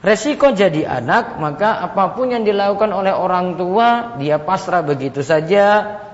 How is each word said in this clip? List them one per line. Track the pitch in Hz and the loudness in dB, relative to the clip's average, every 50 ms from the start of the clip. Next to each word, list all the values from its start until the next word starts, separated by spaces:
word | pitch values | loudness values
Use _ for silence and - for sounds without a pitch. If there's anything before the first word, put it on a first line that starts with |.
| - | 2
Resiko | 185 214 196 - 294 294 - 277 277 | 2 0 2 0 -4 0 4 4 4
jadi | 240 185 202 185 151 151 151 | 4 4 2 2 2 0 -2
anak, | - - 127 117 131 180 226 240 - - - | -2 -4 -4 -2 0 0 0 0 -2 -8 -6
maka | 156 151 143 - 196 214 220 - | -6 -6 -4 0 0 0 0 -2
apapun | 180 175 - 196 196 180 185 226 254 254 | -4 -4 -2 -2 -2 -2 -2 -4 -4 -2
yang | 247 233 220 | -2 -2 0
dilakukan | 208 202 202 202 202 202 196 220 214 | 0 0 2 0 0 0 0 0 0
oleh | 190 185 190 190 170 | 0 -2 0 0 0
orang | 131 175 185 180 180 180 180 175 | 0 0 0 0 0 0 -2 -4
tua, | 160 185 180 185 220 233 233 233 240 233 - - 139 | -4 -4 -2 2 2 4 4 2 2 -2 -8 -8 -6
dia | 139 147 151 | -2 0 0
pasrah | 151 151 - 190 190 - - 175 175 160 | 0 0 -2 -2 -2 -2 0 0 0 0
begitu | 143 147 131 131 135 123 139 139 | 0 -2 -2 -2 -6 -4 -6 -2
saja, | 127 160 156 156 156 196 202 202 202 208 208 208 - - - - - | 0 0 0 2 2 4 4 6 6 4 2 2 -2 -10 -12 -14 -16